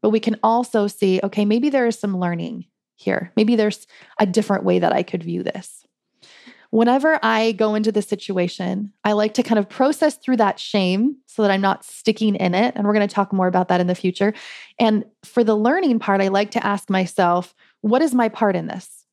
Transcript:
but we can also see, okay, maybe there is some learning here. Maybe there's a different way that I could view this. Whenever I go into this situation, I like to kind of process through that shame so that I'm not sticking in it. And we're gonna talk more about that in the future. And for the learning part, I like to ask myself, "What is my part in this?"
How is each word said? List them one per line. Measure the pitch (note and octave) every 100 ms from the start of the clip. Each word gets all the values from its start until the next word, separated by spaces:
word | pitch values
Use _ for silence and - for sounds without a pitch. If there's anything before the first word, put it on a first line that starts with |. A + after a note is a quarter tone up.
but | -
we | A3
can | A3 A3+
also | A3 A3+ B3 A3 G3+
see, | - G3 F#3
okay, | G3 F#3+
maybe | G#3 A3+ C#4+
there | C4+ A#3+
is | A3+
some | G3+ F#3+
learning | F3+ E3+ E3 D#3 - _ _ _
here. | - F#3 F3+ -
Maybe | G#3+ A#3
there's | G#3+ G3+ - - - -
a | G3+
different | F3+ G#3 G3
way | F#3 F3+
that | E3+
I | -
could | F3+ F#3
view | E3 F3
this. | F#3 - - - _ _ _ _ - - - - _
Whenever | A3 A#3 C4 D4+ D#4
I | A3+ A3 A3+
go | G3+ G#3+ G#3+
into | G#3+
this | G#3 G3+
situation, | F#3 - F#3 F3 - F#3 F#3+ G3+ _
I | G#3
like | G#3 G#3+ G#3+
to |
kind | A3+ A3
of | G3
process | - C4+ D#4 D4+ -
through | - B3+
that | G#3 G3
shame | - G#3 F#3 F#3 B3 C#4+ _
so | -
that | G#3
I'm | G3
not | G3 F#3+ -
sticking | - - A3 A3 G3+
in | F#3 F3+
it. | G#3 -
And | G3+
we're |
gonna | G#3 G3+
talk | G3+ G3
more | F#3+ F#3
about | F3+ F3+
that | F3+
in | F3+
the |
future. | F3+ F#3 F3+ G3+ G#3+ - - - -
And | A3+ G#3+ - _
for | - -
the | A3 G#3+
learning | A3 E4 F4 A3+
part, | - G3
I | G3
like | G3 G#3
to | - -
ask | G3+ -
myself, | F#3+ F#3 - F3+ F3 F3 _ _ _
"What | G#3+ B3
is | D#4 B3
my | A3+
part | A3 G#3 F3+
in | E3
this?" | F#3+ - - _